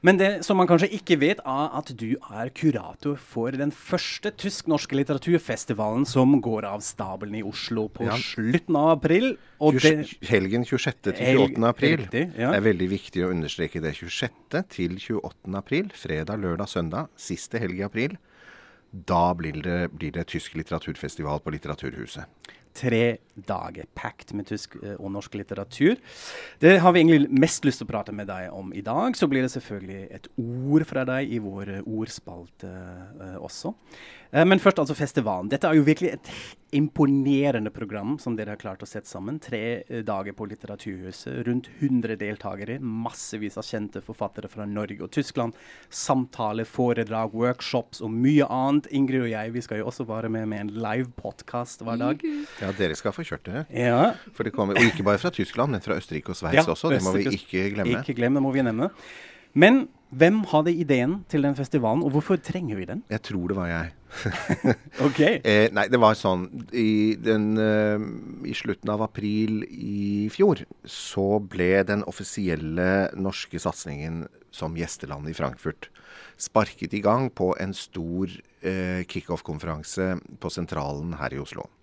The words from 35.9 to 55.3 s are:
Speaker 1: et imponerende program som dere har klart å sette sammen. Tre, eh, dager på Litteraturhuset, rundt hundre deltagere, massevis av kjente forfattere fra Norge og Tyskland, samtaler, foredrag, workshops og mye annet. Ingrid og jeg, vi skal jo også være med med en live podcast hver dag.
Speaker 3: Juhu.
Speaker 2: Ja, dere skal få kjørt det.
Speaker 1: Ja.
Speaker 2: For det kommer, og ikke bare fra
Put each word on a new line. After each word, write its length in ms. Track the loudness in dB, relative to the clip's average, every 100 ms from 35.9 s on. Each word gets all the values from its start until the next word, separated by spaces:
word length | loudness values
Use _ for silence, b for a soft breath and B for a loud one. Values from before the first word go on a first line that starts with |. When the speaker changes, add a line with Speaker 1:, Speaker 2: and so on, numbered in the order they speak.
| 4 0 -4
Speaker 1:
et 140 | -10 B B -20 _
imponerende 1000 | 0 0 4 4 4 4 2 2 0 -4
program 460 | -6 -10 -6 -6 -6
som 160 | -4 -6
dere 140 | -6
har 80 | -8
klart 220 | -10 -12
å 40 | -12
sette 200 | -12 -12
sammen. 320 | -12 -8 -10
Tre, 440 | -8 -6 -4 -6 -8
eh, 120 | -8
dager 320 | -4 -4 -6
på 120 | -10 -12
Litteraturhuset, 960 | -12 -14 -12 -10 -10 -12 -12 -10 -6 -2
rundt 220 | -2 -4 -4
hundre 380 | 0 2 0 -4
deltagere, 640 | -6 -6 -8 -8 -8 -8
massevis 760 | -6 -6 -6 -8 -10 -8 -8 -8
av 60 |
kjente 380 | -8 -6 -6 -10
forfattere 460 | -14 -8 -8 -8 -14
fra 160 | -10 -8
Norge 340 | -6 -6 -8
og 100 | -4
Tyskland, 420 | -4 -2 -2 -4 B B B B
samtaler, 760 | -8 0 0 0 -4 -4 -4 -4
foredrag, 640 | 0 2 2 -2 -2 -4
workshops 680 | 0 0 0 -2 -2 -4 -10
og 100 | -4
mye 340 | 2 6 6 6
annet. 380 | 2 2 2 2
Ingrid 300 | 0 2 2
og 60 | 0
jeg, 240 | -4 -4
vi 80 | -6
skal 160 | -6 -4
jo 80 | -4
også 180 | -6 -6
være 240 | -4 -4
med 180 | -2 -4
med 100 | -4
en 140 | -6 -6
live 300 | -2 -2 -4 -8
podcast 640 | -12 -12 -8 -8 -8 -10
hver 160 | -6 -2
dag. 220 | 0 -2
Speaker 3:
Juhu. 240 | -4 -6 -8 -6
Speaker 2:
Ja, 100 | -6
dere 240 | 0 0 0
skal 160 | -4
få 100 | -6
kjørt 200 | -8 -10
det. 220 | -8 -10 -6
Speaker 1:
Ja. 420 | 0 2 6 4 2 -12
Speaker 2:
For 100 | -6
det 100 | -4
kommer, 220 | 0 0 4
og 80 |
ikke 200 | 4 4 2
bare 140 | 2
fra 100 | 0